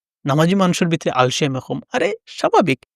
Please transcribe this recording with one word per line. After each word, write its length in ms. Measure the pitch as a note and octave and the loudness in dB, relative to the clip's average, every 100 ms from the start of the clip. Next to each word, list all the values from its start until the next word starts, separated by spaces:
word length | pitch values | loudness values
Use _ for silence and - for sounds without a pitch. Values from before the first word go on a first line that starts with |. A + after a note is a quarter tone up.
| _ _ D3 | _ _ -2
নামাজি 300 | C#3+ E3 G3 | 2 2 2
মানুষের 320 | F#3 E3+ E3+ | 2 0 0
ভিতরে 240 | D#3+ F3 | -2 -2
আলসেমি 480 | B2+ B2+ - D3 C3 | 0 0 0 -4 -4
কম। 180 | - C3 - | -8 -10 -6
আরে 180 | B3+ G4+ G#4+ - | -2 -2 -4 -12
স্বাভাবিক, 520 | - - G#4+ F3+ C3 _ | -4 0 2 2 0 _